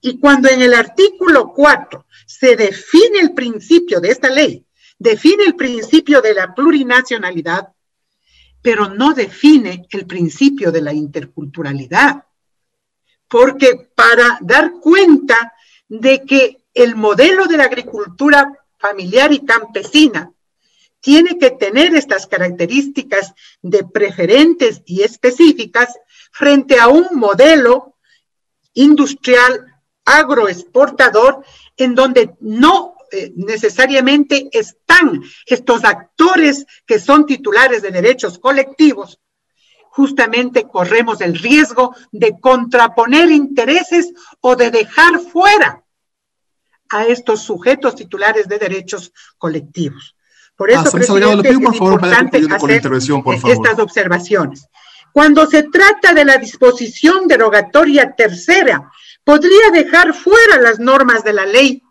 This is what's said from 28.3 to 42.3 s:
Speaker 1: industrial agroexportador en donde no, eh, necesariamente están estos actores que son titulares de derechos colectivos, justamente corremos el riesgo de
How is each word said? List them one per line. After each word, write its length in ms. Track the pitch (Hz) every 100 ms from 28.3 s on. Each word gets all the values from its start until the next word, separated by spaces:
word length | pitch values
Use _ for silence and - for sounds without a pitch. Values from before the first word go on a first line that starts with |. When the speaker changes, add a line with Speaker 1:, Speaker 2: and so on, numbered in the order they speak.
| _ _ _ _
Speaker 1:
industrial 1000 | - 285 302 277 285 254 247 247 254 - _ _ _
agroexportador 1400 | - 294 285 269 208 175 - 247 277 269 262 208 247 277 - _ _ _
en 180 | 262
donde 400 | 247 262 254 220 _
no, 540 | 220 220 294 381 381 _ _
eh, 220 | - - -
necesariamente 1120 | 196 220 220 - 262 277 262 294 277 285 277
están 680 | - - _ _ 349 311 202 - - -
estos 380 | - - -
actores 840 | 214 196 - _ 330 370 311 277 277 _ _
que 120 | 214
son 280 | - 294 302
titulares 560 | 262 247 202 262 233
de 80 | 196
derechos 480 | 180 202 254 202 175
colectivos, 840 | 254 277 269 - 311 214 185 _ _ _ _ _ _ _ _
justamente 800 | - 277 277 233 233 247 254 220
corremos 520 | 190 180 220 233 214
el 180 | 185 165
riesgo 560 | 220 302 - 240 247 - _
de 260 | 214 226